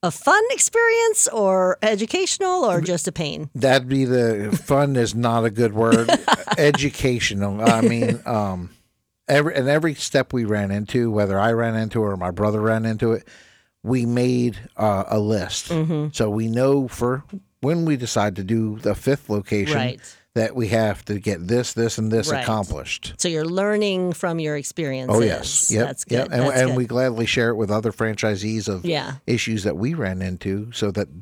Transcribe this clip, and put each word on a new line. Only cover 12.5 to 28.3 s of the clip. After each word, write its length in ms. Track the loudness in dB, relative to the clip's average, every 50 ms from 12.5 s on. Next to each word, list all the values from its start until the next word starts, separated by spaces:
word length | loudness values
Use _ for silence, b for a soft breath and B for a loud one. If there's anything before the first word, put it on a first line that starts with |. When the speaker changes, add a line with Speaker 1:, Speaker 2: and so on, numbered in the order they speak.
| 0 0 0
Speaker 2:
ran 220 | 2 0 0 0
into 260 | -2 -2 0 0 0 0
it, 140 | -2 -4 B B B B B B B B B B _ _
we 240 | -2 -2 0 0
made, 520 | 0 0 0 2 2 2 2 0 0 -2 -6 -14 -18 _
uh, 280 | -2 0 0 2 0 -2 0
a 100 | 0 0
list. 500 | 2 2 0 0 -2 -2 -6 -8 -6 -4
Speaker 1:
Mm-hmm. 400 | -2 -2 0 0 -2 -2 -4 -4 -2
Speaker 2:
So 180 | -2 -2 0
we 180 | 0 0 -2 -2
know 400 | 0 2 2 4 4 2 0 -2
for 360 | -4 -2 -2 -2 -2 -2 -6 -10 -16 -16 _ _ _ _ -2
when 220 | -2 0 0 2
we 120 | 0 0
decide 400 | -2 -2 -4 -2 0 0 0 -2
to 80 | -4 -4
do 340 | -2 0 0 0 -2 -4 -4
the 140 | -2 -2 -2
fifth 340 | 0 0 0 0 0 0 -4
location 440 | -4 -4 -2 -2 -2 -2 0 0 0
Speaker 1:
Right. 240 | -2 -2 -2 -4 -8 B B B B B B _
Speaker 2:
that 200 | -2 0 0 0
we 140 | -4 -2 0
have 360 | 2 2 2 2 0 -4 -6
to 120 | -6 -6 -4
get 300 | -2 -4 -4 -4 -2 0
this, 240 | 0 0 0 -2 -2
this, 240 | -2 -2 -2 -2 -2
and 140 | -2 0 0
this 180 | 0 0 0
Speaker 1:
Right. 120 | -2 -2 0
Speaker 2:
accomplished. 720 | -2 -2 -2 -2 -4 -6 -8 -6 -8 -10 -10 -10 -14 -8
Speaker 1:
So 120 | -4 -4 -2
you're 160 | -2 -2 -2
learning 680 | -2 -2 0 0 0 2 2 0 0 0 0 0 -2 -2
from 260 | -2 -2 -4 -2 -2
your 180 | -2 -2 -4
experiences. 600 | -4 -6 -8 -6 -4 -4 -4 -4 -4 -2 0 2
Speaker 2:
Oh, 60 | 4 4
yes. 480 | 2 0 -2 -4 -2 -2 0 0 2
Yep. 160 | 2 2 0
Speaker 1:
That's 180 | 0 -2 -8 -6 -2
Speaker 2:
Yep. 200 | 0 0 0 0
Speaker 1:
good. 40 | 0
Speaker 2:
And, 80 | 0 2
Speaker 1:
That's 140 | 2 2 2
Speaker 2:
and 100 | 2 2
Speaker 1:
good. 60 | 2
Speaker 2:
we 80 | 0 0
gladly 400 | 0 0 0 0 0 0 0 0
share 220 | 0 2 2 2 2
it 80 | 2
with 140 | 0 0 0
other 200 | 0 0 0 -2 -2
franchisees 760 | -2 -2 -2 -2 0 0 -2